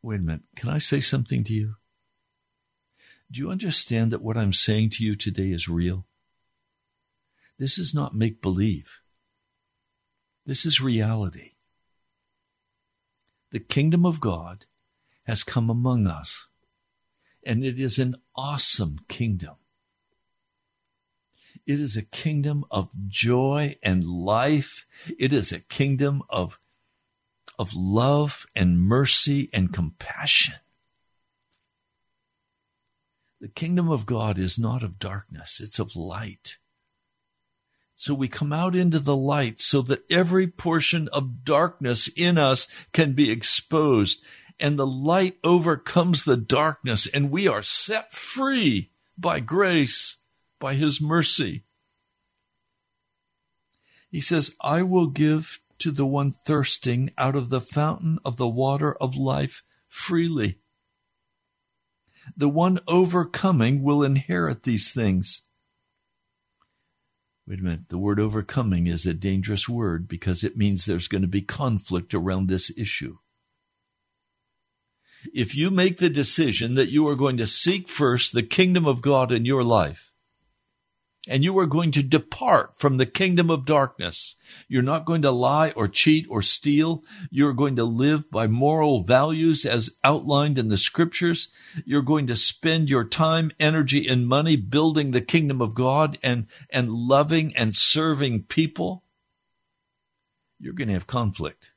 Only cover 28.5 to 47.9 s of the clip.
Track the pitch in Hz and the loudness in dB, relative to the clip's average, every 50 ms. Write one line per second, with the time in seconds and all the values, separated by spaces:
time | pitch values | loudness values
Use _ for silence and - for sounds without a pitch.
28.5 | _ - 87 90 87 87 90 98 117 131 139 - - - - 143 139 143 135 - | _ 0 2 4 4 4 4 4 4 2 4 2 2 2 2 0 0 -2 -2 -2
29.5 | - 110 95 87 - 92 85 78 - _ - - - - 151 151 - - - - | -2 -2 -2 -2 -2 -4 -6 -6 -8 _ -16 -14 -12 -6 -2 2 2 2 2 0
30.5 | - - _ _ _ _ _ _ _ _ _ _ _ _ _ _ _ _ _ _ | -4 -12 _ _ _ _ _ _ _ _ _ _ _ _ _ _ _ _ _ _
31.5 | _ _ _ _ _ _ _ _ _ _ _ _ _ _ _ _ _ _ _ _ | _ _ _ _ _ _ _ _ _ _ _ _ _ _ _ _ _ _ _ _
32.5 | _ _ _ _ _ _ _ _ _ _ _ _ _ _ _ _ _ _ - 107 | _ _ _ _ _ _ _ _ _ _ _ _ _ _ _ _ _ _ -20 -18
33.5 | _ - 160 165 180 180 170 165 156 120 104 104 123 110 110 107 98 92 92 90 | _ -8 -4 -2 0 0 2 0 0 -2 -2 -4 -4 -2 -2 -2 -2 -2 -2 -2
34.5 | - 117 117 113 120 127 117 95 90 98 - 98 98 98 - _ - - - - | -2 -2 -2 -2 -4 -4 -6 -8 -10 -10 -12 -10 -10 -10 -12 _ -20 -16 -14 -12
35.5 | - - 113 104 - - 107 104 - 87 82 87 87 101 113 98 95 _ _ - | -12 -12 -10 -8 -6 -6 -6 -6 -8 -12 -10 -10 -10 -10 -12 -12 -14 _ _ -14
36.5 | - _ _ _ _ _ _ _ _ _ _ _ _ _ _ _ _ _ _ _ | -14 _ _ _ _ _ _ _ _ _ _ _ _ _ _ _ _ _ _ _
37.5 | _ _ _ _ _ _ _ _ _ - - - 143 135 135 120 - - 147 147 | _ _ _ _ _ _ _ _ _ -12 -6 -6 -4 -4 -4 -6 -4 -6 -4 -4
38.5 | 147 160 175 185 180 180 180 170 160 156 143 143 143 135 131 139 143 147 135 117 | -2 -2 -2 0 0 2 2 2 2 2 0 0 0 0 0 0 0 0 -2 -2
39.5 | 110 - - - - 139 127 123 135 123 _ _ 165 175 185 170 180 190 190 170 | -2 0 0 2 2 2 2 0 -2 -4 _ _ 2 2 2 4 2 0 0 0
40.5 | _ - - 170 165 160 143 - 170 165 156 - - 143 135 131 120 127 127 143 | _ -4 -2 0 2 2 2 2 0 -2 -2 -2 -4 -4 -4 -4 -8 -8 -2 2
41.5 | 151 143 170 170 - _ 139 123 120 117 - - - 156 170 175 175 160 147 131 | 2 2 2 0 -2 _ -4 -2 0 2 0 0 0 0 2 4 4 4 4 4
42.5 | 131 - - - - - - _ - - 160 143 131 143 147 113 110 117 107 - | 4 2 0 -2 -6 -20 -18 _ 0 2 2 2 4 2 2 2 2 0 2 2
43.5 | - - - _ 160 156 156 147 127 110 101 - - - _ - - - - - | 2 2 0 _ 0 2 4 4 4 4 4 2 0 -4 _ -20 -20 -20 -20 -20
44.5 | _ - 160 147 147 139 135 135 131 131 135 156 170 190 190 180 - _ - 170 | _ -4 -2 -2 0 0 -2 -2 -2 -2 0 2 2 2 2 0 -2 _ 2 4
45.5 | 175 175 160 170 156 131 _ - - 175 165 180 170 143 - 151 127 123 107 - | 4 4 4 2 -2 -2 _ 0 0 2 2 4 2 2 4 2 2 2 2 0
46.5 | 131 135 151 156 147 - - 123 113 101 - - - 143 143 139 139 180 202 165 | 0 2 2 0 -2 -4 -4 -2 0 0 0 0 0 -2 0 0 0 0 0 0
47.5 | 113 104 101 - - - - - | 0 0 0 0 2 2 2 0